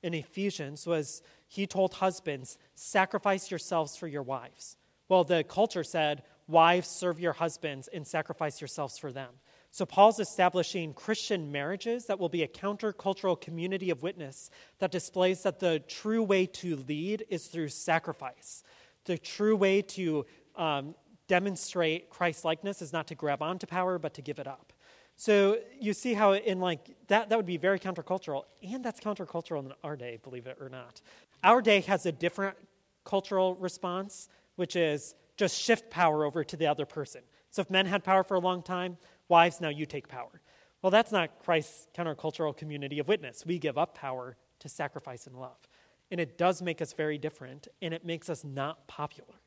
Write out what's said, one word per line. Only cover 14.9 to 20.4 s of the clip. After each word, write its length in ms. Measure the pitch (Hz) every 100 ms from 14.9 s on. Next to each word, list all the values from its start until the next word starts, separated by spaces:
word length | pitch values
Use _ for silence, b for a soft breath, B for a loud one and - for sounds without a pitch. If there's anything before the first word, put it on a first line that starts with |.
displays 520 | 175 - 185 185 185
that 160 | 196 -
the 220 | 180 160
true 420 | - - 214 226
way 240 | 214 196 185
to 300 | - 180 147
lead 500 | 131 151 175 214 220
is 180 | 175 -
through 220 | 165 151
sacrifice. 960 | - - 165 165 151 131 - - - - b b b
The 140 | - 170
true 380 | - - 214 220
way 260 | 190 196
to, 420 | 202 - 180 151 127 b